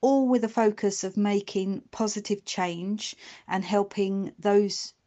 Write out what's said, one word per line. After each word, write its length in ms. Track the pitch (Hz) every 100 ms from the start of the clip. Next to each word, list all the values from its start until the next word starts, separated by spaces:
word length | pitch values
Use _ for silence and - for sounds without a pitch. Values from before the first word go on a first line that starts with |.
all 280 | 254 269 262
with 160 | 247
a 40 | 214
focus 560 | 233 220 208 202 196
of 120 | 190 190
making 680 | 202 202 202 - 190 196 -
positive 540 | - 220 208 208 202
change 680 | - - 180 170 185 208 - - - - -
and 160 | 190
helping 680 | 190 202 202 - 196 196 190 -
those 560 | 202 202 202 180 - _